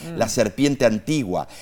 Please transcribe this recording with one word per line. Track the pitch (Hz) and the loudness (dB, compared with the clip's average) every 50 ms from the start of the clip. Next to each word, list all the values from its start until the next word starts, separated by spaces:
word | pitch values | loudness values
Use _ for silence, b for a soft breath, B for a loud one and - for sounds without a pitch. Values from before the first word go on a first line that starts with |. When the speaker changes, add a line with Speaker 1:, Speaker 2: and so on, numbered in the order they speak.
Speaker 1:
Mm. | B 160 170 | B -8 -4
Speaker 2:
la | - 113 - | -2 -2 0
serpiente | - - - 104 - - 139 143 139 - 131 | 0 0 0 0 0 2 2 2 2 4 2
antigua, | 113 110 104 - 151 156 147 120 92 87 82 69 B B B | 2 2 0 -2 -2 -2 -2 0 -2 -2 -4 -4 B B B